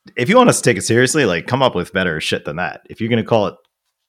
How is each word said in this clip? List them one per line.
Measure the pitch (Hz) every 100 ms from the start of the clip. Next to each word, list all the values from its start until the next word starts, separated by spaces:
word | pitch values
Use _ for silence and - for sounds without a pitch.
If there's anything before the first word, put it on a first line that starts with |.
| _ -
if | 123
you | 247
want | 240
us | 123
to | 131
take | 95
it |
seriously, | - 117 131 156 113
like, | 85 -
come | 131
up | 127 92
with | 85
better | 95 92 78
shit | - -
than | - 82
that. | 85 - -
If | -
you're | 113
gonna | 117
call | 104 117 95
it | - _ _ _ _